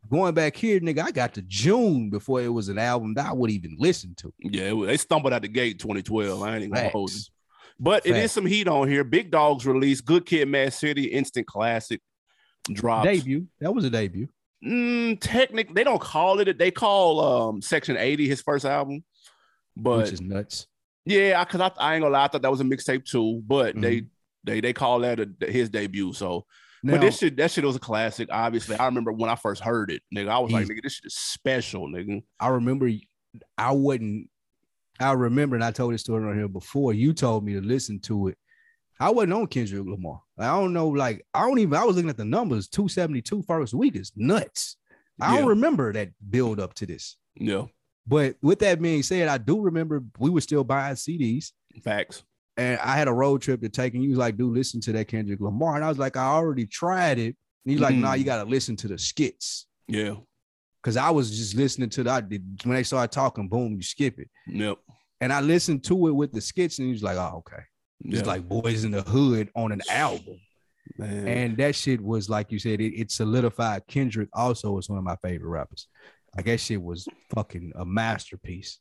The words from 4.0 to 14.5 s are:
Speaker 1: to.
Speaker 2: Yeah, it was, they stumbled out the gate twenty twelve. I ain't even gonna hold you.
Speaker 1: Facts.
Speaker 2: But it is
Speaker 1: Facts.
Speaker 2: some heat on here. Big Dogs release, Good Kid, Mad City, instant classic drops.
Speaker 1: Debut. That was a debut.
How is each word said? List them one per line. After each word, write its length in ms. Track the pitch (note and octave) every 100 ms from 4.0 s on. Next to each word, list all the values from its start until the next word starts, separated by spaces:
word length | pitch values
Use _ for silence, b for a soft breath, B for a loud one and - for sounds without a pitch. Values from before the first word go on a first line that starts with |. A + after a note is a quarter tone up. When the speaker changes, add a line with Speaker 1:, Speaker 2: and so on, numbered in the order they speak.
| F#2 F2+
Speaker 1:
to. 160 | - -
Speaker 2:
Yeah, 240 | G2+ G2+ F#2+
it 20 | A2
was, 120 | G2
they 80 | C#3
stumbled 360 | - D#3 C#3
out 100 | A#2+
the 60 | G2+
gate 300 | A2+ A#2+ F#2
twenty 240 | G#2+ G2+
twelve. 400 | F#2 G#2+ G2+ F#2+
I 120 | G2+ A2
ain't 80 |
even 100 | G2+
gonna 140 | G#2+ G#2+
hold 220 | G#2+ F#2+
you. 60 | G2
Speaker 1:
Facts. 120 | G2 _ _ b b b
Speaker 2:
But 260 | C3+ G#3
it 120 | E3+ -
is 60 |
Speaker 1:
Facts. 100 | A3
Speaker 2:
some 140 | A3 F#3
heat 200 | G#3 F#3
on 220 | D3+ C3+
here. 160 | C#3+
Big 260 | C3 D#3+ G3
Dogs 340 | D#3+ D3+ C#3
release, 360 | B2+ C3 C#3 C3
Good 260 | A#2+ F3 F3
Kid, 220 | E3 C#3
Mad 240 | C#3 C3+
City, 300 | - D3+ C#3+
instant 420 | C#3 C3 C3 B2+ A2
classic 540 | G2+ A2+ A2+ - A2+ _ _ _ _ _ _ -
drops. 340 | G2+ A#2 A2+ F3
Speaker 1:
Debut. 400 | F#3+ C3 C#3 F3+ _
That 120 | D3+
was 120 | A#3+
a 60 | C#3
debut. 360 | A#2 G2+ F#2 B2+ _ _